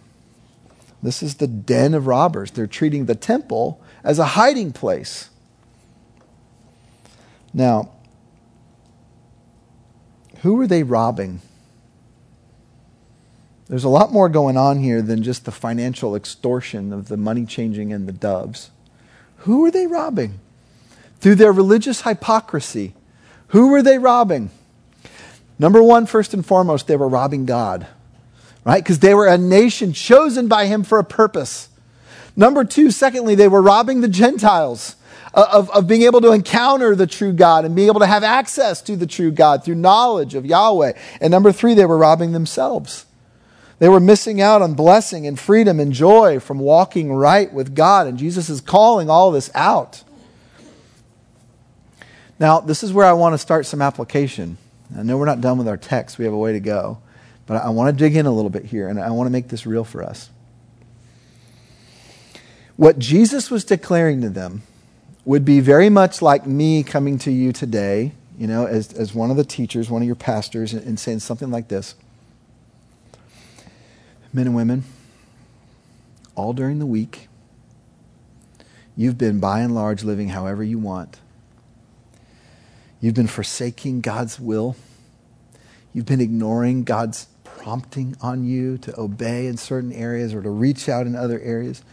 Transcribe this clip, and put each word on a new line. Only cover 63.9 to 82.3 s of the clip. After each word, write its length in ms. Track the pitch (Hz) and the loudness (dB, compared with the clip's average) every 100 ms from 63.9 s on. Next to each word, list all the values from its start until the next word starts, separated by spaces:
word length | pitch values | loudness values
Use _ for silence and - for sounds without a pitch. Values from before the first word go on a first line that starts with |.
| 170 160 135 | 0 0 -2
to 80 | 113 | -6
them 340 | 92 90 101 - _ _ _ _ _ 131 | -8 -12 -14 -18 _ _ _ _ _ -2
would 180 | 143 | 0
be 160 | 139 143 | 2 4
very 300 | 131 143 208 | 6 6 6
much 320 | 202 185 - | 4 2 2
like 240 | 156 143 139 | 2 2 0
me 380 | 139 156 156 | -2 0 -2
coming 340 | 139 147 139 135 | -2 -4 -4 -4
to 140 | 143 | -4
you 200 | 127 127 | -2 -2
today, 600 | 117 127 107 98 101 139 - _ - | -4 -6 -6 -4 -4 -6 -10 _ -10
you 100 | 110 | -6
know, 180 | 113 117 | -4 -4
as, 260 | 110 107 | -6 -8
as 220 | 113 107 113 | -10 -10 -6
one 160 | 117 | -4
of 60 | 135 | -4
the 60 | |
teachers, 460 | 135 - 117 117 113 | -4 -8 -8 -8 -8
one 120 | 117 | -6
of 40 | 120 | -6
your 100 | 120 | -6
pastors, 580 | - 107 - 113 110 | -8 -8 -8 -10 -10
and, 120 | 110 127 | -10 -10
and 140 | 110 | -10
saying 200 | - 113 | -10 -10
something 300 | - 120 135 | -10 -12 -10
like 180 | 117 113 | -10 -10
this. 280 | 98 - - _ _ _ _ _ _ _ _ _ _ _ _ _ _ _ _ _ _ _ _ _ _ _ | -12 -12 -20 _ _ _ _ _ _ _ _ _ _ _ _ _ _ _ _ _ _ _ _ _ _ _
"Men 140 | 127 127 | -6 -4
and 80 | 117 | -2
women, 280 | 113 127 131 - _ _ _ _ _ _ _ _ _ _ _ _ _ - | -2 -4 -8 -18 _ _ _ _ _ _ _ _ _ _ _ _ _ -12
all 160 | 104 | -10
during 280 | 123 131 151 | -8 -8 -6
the 60 | 147 | -6
week, 440 | 110 113 - _ _ _ _ _ _ _ _ _ _ _ _ _ _ _ _ _ - | -6 -8 -14 _ _ _ _ _ _ _ _ _ _ _ _ _ _ _ _ _ -6
you've 200 | 120 123 | -4 -2
been, 220 | 113 104 | -4 -2
by 220 | 95 107 | -4 -4
and 120 | 120 | -4
large, 300 | 117 107 101 | -6 -6 -6
living 260 | 107 101 101 | -8 -8 -8
however 340 | 92 95 101 | -10 -10 -10
you 140 | 107 113 | -8 -8
want. 420 | 101 92 82 - _ _ _ _ _ _ _ _ _ _ _ | -10 -12 -16 -20 _ _ _ _ _ _ _ _ _ _ _